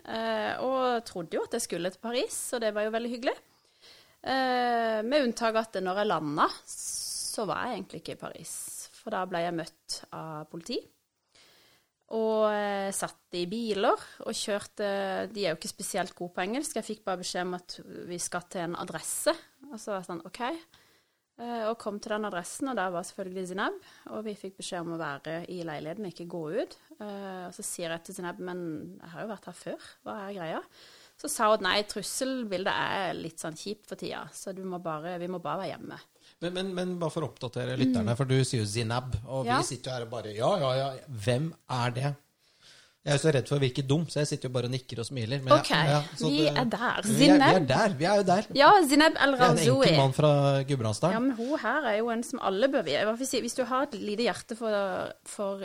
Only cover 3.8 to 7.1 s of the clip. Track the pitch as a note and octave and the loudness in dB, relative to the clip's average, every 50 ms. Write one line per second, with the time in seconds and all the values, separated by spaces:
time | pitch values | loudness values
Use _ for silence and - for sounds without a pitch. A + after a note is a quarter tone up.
3.8 | - - - - - _ _ _ - - C4 C4+ C4 B3+ B3+ B3 B3 A#3+ A#3+ A#3 | -20 -20 -20 -20 -20 _ _ _ -6 -2 0 0 2 2 2 2 2 2 2 2
4.8 | A#3 A3+ A3 G#3+ G#3+ A#3 C#4+ D4+ C4+ A#3+ A3 - A#3 A3+ A3 A3+ A3+ - - F#3+ | 2 2 0 0 0 2 4 4 4 2 0 0 0 2 2 2 0 0 -4 -2
5.8 | F#3 F#3 F#3 G3+ G#3 G#3+ F3 D#3+ D#3 D3 D3 E3+ C4 F#4+ - - - - - - | -2 0 0 2 2 2 2 0 0 0 2 2 2 2 0 -6 -14 -16 -14 -10
6.8 | - - - - - - | -10 -8 -8 -8 -8 -8